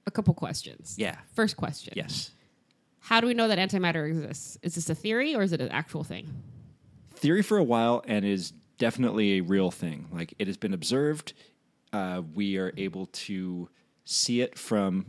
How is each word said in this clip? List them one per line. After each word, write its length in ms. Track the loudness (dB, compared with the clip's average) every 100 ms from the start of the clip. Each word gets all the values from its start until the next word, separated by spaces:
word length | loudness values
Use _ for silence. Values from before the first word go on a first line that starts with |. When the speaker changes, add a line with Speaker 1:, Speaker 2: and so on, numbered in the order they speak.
| -6
Speaker 1:
a 40 |
couple 240 | 0 4
questions. 640 | 4 2 -6 -10 -14 -12 -4
Speaker 2:
Yeah. 180 | -4 -6 -8
Speaker 1:
First 220 | 0 0 0
question. 360 | -6 -6 -10 -8
Speaker 2:
Yes. 360 | -6 -6 -8 -14 _ _ _ _ _ _
Speaker 1:
How 220 | 0 2
do 80 | 4
we 60 |
know 120 | 4 4
that 120 | 4
antimatter 500 | 2 2 2 2 0
exists? 500 | -2 -4 -10 -14 -10
Is 120 | -6
this 160 | -4 -4
a 40 | -2
theory 400 | 0 0 2 2
or 60 |
is 100 | 2
it 80 | 0
an 80 | -2
actual 340 | -4 -4 -6
thing? 260 | -8 -10 -10 -12 -14 -18 -20 -20 _ -20 -20
Speaker 2:
Theory 280 | 0 4 4
for 140 | 4 4
a 80 |
while 380 | 6 6 6 4 2
and 160 | 0
is 280 | 2 0 -2 -12 _ 0
definitely 600 | 0 2 2 4 4 4
a 20 |
real 280 | 4 4 2
thing. 380 | 0 -6 -8 -10
Like, 220 | -10 -8 -6
it 80 | -6
has 80 | -4
been 180 | -4
observed. 580 | -4 0 2 2 0 -6 -18 -20 _ _ _ _
Uh, 300 | -6 -4 -4 -6
we 220 | -2 0 0
are 140 | -2 -2
able 300 | -4 -4 -8
to 640 | -10 -6 -6 -4 -6 -8 _ _ _
see 360 | -6 -2 0 2
it 180 | 0 -4
from, 480 | 0 2 2 0